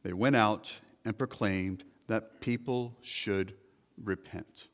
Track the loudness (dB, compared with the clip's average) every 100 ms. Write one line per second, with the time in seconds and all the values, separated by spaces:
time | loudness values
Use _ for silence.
0 | -4 2 4 6 6 4 -4 -12 -16 -8
1 | -6 -2 -4 0 0 2 0 -4 -10 _
2 | -2 -2 -2 -8 -2 -2 -2 -2 -4 -10
3 | -8 -4 0 0 -2 -6 -20 _ _ -10
4 | -6 -6 -6 -12 -12 -18 -20